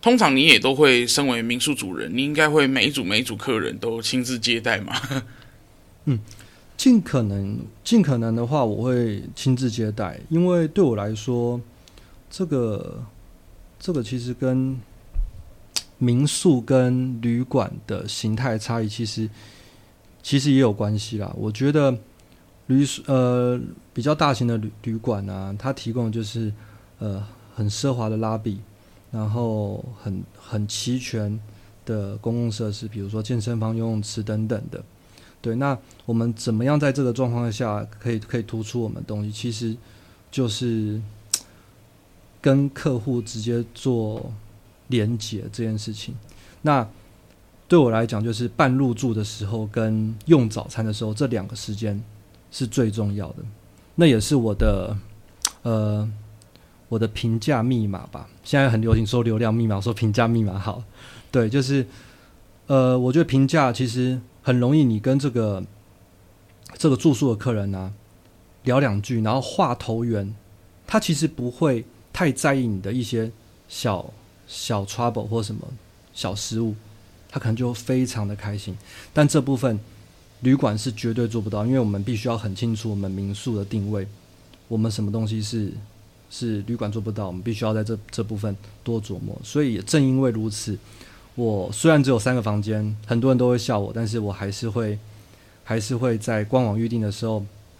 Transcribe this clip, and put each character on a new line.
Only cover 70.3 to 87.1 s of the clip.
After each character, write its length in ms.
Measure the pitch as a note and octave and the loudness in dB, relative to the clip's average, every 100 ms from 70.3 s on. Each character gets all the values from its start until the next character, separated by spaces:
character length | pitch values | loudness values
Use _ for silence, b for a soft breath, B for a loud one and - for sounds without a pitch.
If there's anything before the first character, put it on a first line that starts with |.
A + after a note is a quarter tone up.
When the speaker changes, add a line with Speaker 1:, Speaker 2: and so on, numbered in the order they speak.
| G#2+ - - - - - | -8 -16 -20 -20 -20 -2
Speaker 2:
他 140 | A3 | 0
其 120 | - | 2
实 140 | D3 D#3 | 0 0
不 240 | - B2 | -2 -8
会 340 | B2 D#3+ A#2+ A#2 - - | 0 0 0 -4 -18 -16
太 180 | - E3+ | -2 0
在 240 | B2 D#3 | 2 0
意 100 | C3+ | 2
你 160 | A#2+ G2 | 0 -2
的 120 | F#2+ | -2
一 100 | B2 | -4
些 260 | A2 A#2 A2+ - - - _ | -2 -2 -4 -8 -20 -20 _
小， 400 | - A#2+ F#2+ - - - - - | -4 -2 -2 -4 -16 -20 -20 -18
小 380 | - - A2 | -12 -4 -4
trouble 420 | G2 - A#2+ A#2 G2+ | -4 -2 -2 -2 -4
或 160 | A2+ | -4
什 100 | G#2 | -4
么 140 | G#2+ - C3 - - - | -8 -10 -14 -18 -20 -20
小 180 | - G#2+ | -8 -6
失 280 | G2 - A2+ | -6 -6 -2
误， 160 | A2+ G#2+ - - - - - | -2 -4 -12 -20 -20 -20 -10
他 120 | D3 | -6
可 60 | A2 | -2
能 100 | A2+ | 0
就 180 | B2 | -2
非 320 | A#2+ - C3 B2+ | -4 -2 0 0
常 200 | A2 G2+ | -2 -6
的 100 | G2+ | -6
开 200 | G#2 G2+ | -6 -8
心。 200 | - F#2 B B B | -8 -12 B B B
但 140 | - D3 | 2 4
这 140 | D#3 | 4
部 160 | C3 C3 | 2 0
分 220 | C3 G#2+ - - - - - - | 0 0 -4 -20 -20 -20 -20 -2
旅 140 | B2+ | 2
馆 240 | C3+ B2+ G#2+ | 4 2 0
是 140 | C3 | -4
绝 200 | A2 A#2 | -4 -2
对 140 | A2+ A#2 | 0 0
做 160 | A2+ | -2
不 80 | G#2 | -2
到， 160 | G#2 A2 | -2 2
因 60 | |
为 80 | C3 | 2
我 40 | |
们 180 | A2 G2+ | 2 0
必 100 | G2+ | -2
须 140 | A2+ A#2+ | -2 -2
要 100 | A2+ | -2
很 160 | G#2 | -4
清 200 | F#2+ A#2 | -4 -2
楚 140 | A2 A2+ | -2 -2
我 60 | |
们 160 | G2+ G2 | -4 -4
民 240 | F#2+ G2 | -4 -4
宿 220 | G2+ - G#2+ | -4 -4 -4
的 80 | |
定 260 | G2 A2 G2+ | -2 -4 -2
位， 160 | G#2+ G2 - - - - - - | -4 -6 -12 -20 -20 -20 -20 -6
我 80 | A2+ | -2
们 120 | A2+ | 0
什 140 | G#2 | 0
么 80 | G#2 | -2
东 160 | A2 G#2+ | -2 -2
西 160 | A2 | -2
是， 300 | G#2+ A#2 G2+ A2 - - - - - | -4 -4 -4 -8 -14 -20 -20 -20 -20
是 320 | - A#2+ G#2+ G2+ | -8 -4 -4 -4
旅 80 | A#2 | -4
馆 140 | G#2+ | -4
做 120 | G#2+ | -4
不 80 | G#2+ | -6